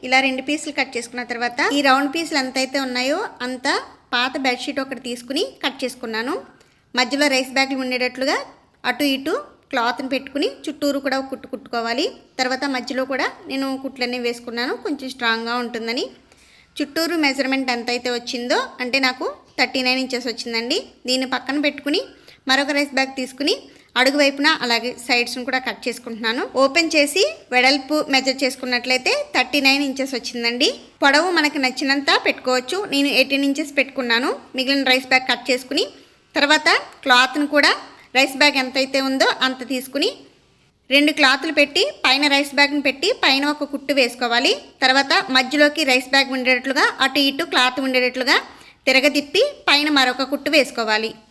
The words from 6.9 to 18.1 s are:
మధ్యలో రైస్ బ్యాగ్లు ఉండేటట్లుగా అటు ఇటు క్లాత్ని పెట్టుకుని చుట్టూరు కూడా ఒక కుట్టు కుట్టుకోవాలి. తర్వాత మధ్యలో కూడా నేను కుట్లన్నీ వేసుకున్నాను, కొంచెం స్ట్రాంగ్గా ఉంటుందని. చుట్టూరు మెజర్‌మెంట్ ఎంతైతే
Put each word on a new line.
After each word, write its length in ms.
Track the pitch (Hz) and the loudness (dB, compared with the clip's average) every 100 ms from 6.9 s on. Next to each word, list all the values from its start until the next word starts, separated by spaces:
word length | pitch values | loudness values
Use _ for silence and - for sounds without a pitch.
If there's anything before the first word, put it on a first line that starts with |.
| 247 | -4
మధ్యలో 280 | 247 277 294 | 0 2 2
రైస్ 180 | 254 262 262 | 2 0 0
బ్యాగ్లు 240 | 269 269 254 | 0 0 -2
ఉండేటట్లుగా 500 | 254 247 247 269 403 554 - _ _ - | -2 -2 -2 -2 -2 -4 -16 _ _ -4
అటు 180 | 240 285 | 0 0
ఇటు 200 | 269 277 440 587 _ _ | 0 -2 -4 -6 _ _
క్లాత్ని 380 | 269 233 247 269 | -2 -2 -2 -4
పెట్టుకుని 360 | 262 269 285 381 - - | -6 -6 -4 -4 -4 -10
చుట్టూరు 320 | - 285 277 277 | -4 -2 -2 -2
కూడా 120 | 269 | -4
ఒక 40 | 269 | -4
కుట్టు 180 | 247 - | -10 -10
కుట్టుకోవాలి. 520 | 214 - 233 226 240 381 - - - | -14 -8 -6 -4 -2 -4 -6 -18 -4
తర్వాత 240 | 254 254 285 254 | -2 -2 -2 -4
మధ్యలో 300 | 240 254 262 | -4 -4 -4
కూడా 160 | 262 370 - 330 | -2 -4 -6 -8
నేను 180 | 269 269 269 269 | -6 -4 -4 -8
కుట్లన్నీ 360 | 262 247 247 240 | -6 -4 -2 -4
వేసుకున్నాను, 480 | 240 240 233 254 466 440 | -6 -8 -6 -4 -4 -6
కొంచెం 240 | 285 262 262 | -6 -8 -4
స్ట్రాంగ్గా 400 | 240 226 226 240 | -2 -2 -2 -4
ఉంటుందని. 420 | 240 233 226 240 370 - _ _ _ _ _ - | -4 -6 -4 -4 -4 -8 _ _ _ _ _ -8
చుట్టూరు 400 | 285 320 330 339 285 | -6 -2 -2 0 0
మెజర్‌మెంట్ 480 | 269 262 269 254 240 | 0 -2 0 -2 -4
ఎంతైతే 360 | 240 240 247 | -4 -4 -2